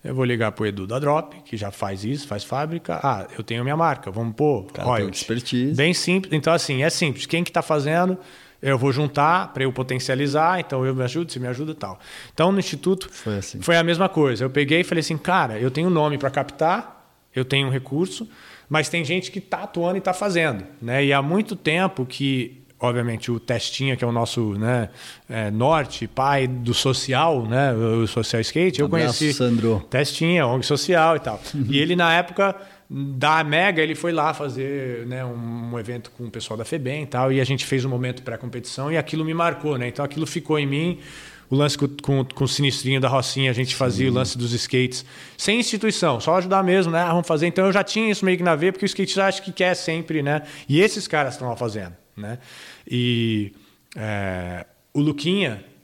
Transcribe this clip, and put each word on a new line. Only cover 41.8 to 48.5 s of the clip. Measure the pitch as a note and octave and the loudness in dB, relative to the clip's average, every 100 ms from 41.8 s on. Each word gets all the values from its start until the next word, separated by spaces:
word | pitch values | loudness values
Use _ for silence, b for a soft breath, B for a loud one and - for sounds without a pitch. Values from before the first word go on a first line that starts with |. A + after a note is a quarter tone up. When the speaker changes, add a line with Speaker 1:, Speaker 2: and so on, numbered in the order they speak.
| C#3+ | -2
Speaker 1:
com, | C#3+ - C#3 C3 | -2 0 0 0
com | - | -2
o | C3 | -2
Sinistrinho | - C#3+ - B2+ C3+ | 2 0 0 0 2
da | B2+ | 4
Rocinha, | C3 B2 C3+ C3+ | 2 0 0 0
a | |
gente | B2 B2+ | 0 -2
fazia | - C3 A2+ C3 | 0 0 2 2
o | |
Speaker 2:
Sim. | A#2+ | 2
Speaker 1:
lance | C3 B2 | 0 -2
dos | A#2+ | -2
skates | A#2 - B2+ B2+ B2+ - B B B | -2 0 0 0 -2 -12 B B B
sem | - A3 | 0 0
instituição, | A#3 G#3 A3 - E3+ A#2+ | 0 0 0 2 0 2
só | D#3 F3+ | 2 2
ajudar | F3+ F#3+ | 4 2
mesmo, | F#3 F#3+ E3+ | 4 4 4
né? | E3 | 2
"Ah, | F3 | 2
vamos | E3+ E3 | 2 2
fazer." | D#3 E3+ | 2 2
Então | E3+ F#3+ | 2 2
eu | |
já | G3 F#3+ | 2 0
tinha | A3 A3 | 0 0
isso | G3+ F#3+ | 2 2
meio | F3+ | 2
que | |
na | F3 | 2